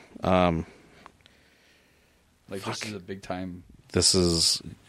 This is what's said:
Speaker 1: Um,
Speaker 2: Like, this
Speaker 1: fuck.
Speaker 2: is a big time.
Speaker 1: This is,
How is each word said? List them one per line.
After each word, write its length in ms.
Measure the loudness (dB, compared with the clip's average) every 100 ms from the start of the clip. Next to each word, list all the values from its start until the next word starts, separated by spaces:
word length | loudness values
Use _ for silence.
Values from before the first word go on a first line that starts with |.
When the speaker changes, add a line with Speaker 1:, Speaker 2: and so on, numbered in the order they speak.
| -14 -4
Speaker 1:
Um, 420 | 2 4 4 2 -4 -12 -20 -20 -20 _ _ _ _ _ _ _ _ _ _ _ _ _ -14
Speaker 2:
Like, 140 | -12
this 160 | -8 -8
Speaker 1:
fuck. 80 | -8
Speaker 2:
is 60 |
a 60 | -10
big 220 | -12 -12
time. 420 | -8 -8 -8 -12 -18 -20 -4
Speaker 1:
This 240 | 2 4 4
is, 460 | 4 4 2 0 -6 -18